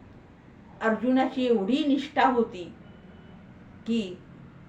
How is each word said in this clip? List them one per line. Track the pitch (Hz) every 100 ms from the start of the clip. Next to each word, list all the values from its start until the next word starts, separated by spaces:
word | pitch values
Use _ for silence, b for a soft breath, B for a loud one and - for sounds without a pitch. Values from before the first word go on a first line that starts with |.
| - - - - - - - -
अर्जुनाची | 220 214 247 262 - 262 247
एवढी | 220 190 285 294
निष्ठा | - - 262 262
होती | 240 226 185 170 - - - - - - - - - - - -
की | 233 185 180 - - - -